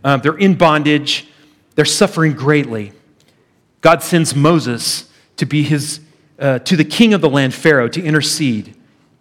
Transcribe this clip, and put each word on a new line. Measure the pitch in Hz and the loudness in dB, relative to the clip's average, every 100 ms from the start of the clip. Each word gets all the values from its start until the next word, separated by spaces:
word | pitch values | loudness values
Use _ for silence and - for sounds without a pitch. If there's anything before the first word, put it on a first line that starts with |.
Uh, | 139 139 | -2 0
they're | 135 156 | -2 0
in | 196 170 | 2 4
bondage. | 170 151 147 151 143 - - _ _ _ _ - | 2 2 0 0 -2 -8 -10 _ _ _ _ -2
They're | 147 | -2
suffering | - 190 165 160 | 0 0 0 -2
greatly. | 139 131 151 123 113 101 - _ _ _ _ _ _ _ _ | 0 0 0 -2 -8 -10 -16 _ _ _ _ _ _ _ _
God | 160 165 | 2 2
sends | - 175 160 143 | 2 0 0 0
Moses | 147 170 123 117 - - - _ _ - | 2 2 0 -6 -6 -8 -12 _ _ -8
to | 131 | -4
be | 151 | -2
his, | 139 151 - - - _ _ - | -2 -2 -4 -12 -16 _ _ -6
uh, | 139 127 | -4 -2
to | - 180 | 0 0
the | 151 | 0
king | - 226 | 2 4
of | 202 | 4
the | 151 | 2
land, | 139 135 | 2 0
Pharaoh, | 127 165 143 117 | 0 2 2 0
to | 156 | -4
intercede | 170 151 - - 147 110 - - _ _ _ _ | -2 0 0 -2 -2 -4 -8 -18 _ _ _ _